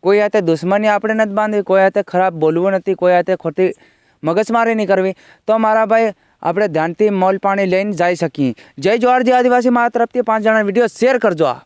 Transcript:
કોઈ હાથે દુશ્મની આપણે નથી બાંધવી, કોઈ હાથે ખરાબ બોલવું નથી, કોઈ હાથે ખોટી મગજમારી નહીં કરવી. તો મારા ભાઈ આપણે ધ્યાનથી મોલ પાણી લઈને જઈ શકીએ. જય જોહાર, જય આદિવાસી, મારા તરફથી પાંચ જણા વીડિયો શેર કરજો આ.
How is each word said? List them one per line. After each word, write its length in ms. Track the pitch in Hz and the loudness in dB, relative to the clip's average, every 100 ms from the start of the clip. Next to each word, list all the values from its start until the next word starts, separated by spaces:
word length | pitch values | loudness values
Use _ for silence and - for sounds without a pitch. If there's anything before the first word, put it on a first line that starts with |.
કોઈ 200 | 175 202 | 2 2
હાથે 200 | 208 214 | 2 0
દુશ્મની 480 | 170 165 175 202 214 | 0 -2 0 0 0
આપણે 260 | 208 214 | 0 -2
નથી 180 | 220 214 | -2 -2
બાંધવી, 300 | 196 214 208 | -2 -2 -2
કોઈ 200 | 196 190 | 0 2
હાથે 200 | 190 196 | 2 0
ખરાબ 320 | 190 180 185 | -2 0 0
બોલવું 380 | 165 156 165 185 | 0 0 0 0
નથી, 220 | 190 185 | -2 -2
કોઈ 180 | 185 180 | 0 2
હાથે 240 | 180 175 185 | 2 0 -2
ખોટી 360 | 170 151 185 - _ _ _ _ | -4 -2 -2 -2 _ _ _ _
મગજમારી 520 | 151 170 220 233 226 | -4 -2 0 0 0
નહીં 140 | 226 202 | -2 0
કરવી. 240 | 190 190 185 - - - | 0 0 -6 -16 -18 -2
તો 120 | 220 | 0
મારા 280 | 220 220 220 | 2 0 2
ભાઈ 260 | 226 226 196 _ _ | 2 0 -4 _ _
આપણે 260 | - 170 208 | -4 -2 -2
ધ્યાનથી 420 | 156 160 165 208 | -2 -4 0 0
મોલ 280 | 196 185 196 | 2 0 0
પાણી 280 | 196 196 190 | -2 -2 0
લઈને 260 | 185 202 | 0 -2
જઈ 220 | 180 175 | -2 -2
શકીએ. 400 | 180 165 - 135 113 - - | 0 -4 -2 -4 -4 -14 -6
જય 200 | 160 226 | -2 0
જોહાર, 240 | 247 254 | 2 2
જય 100 | 247 | 2
આદિવાસી, 360 | 254 247 247 247 | 2 2 2 2
મારા 200 | 240 240 | 0 0
તરફથી 320 | 233 233 247 | 0 -2 -2
પાંચ 220 | 233 220 | -2 0
જણા 180 | 214 220 | 0 0
વીડિયો 260 | 208 196 233 | 0 0 0
શેર 320 | - 240 254 | 0 0 2
કરજો 260 | 220 165 | 0 0
આ. 140 | 151 120 | -2 -2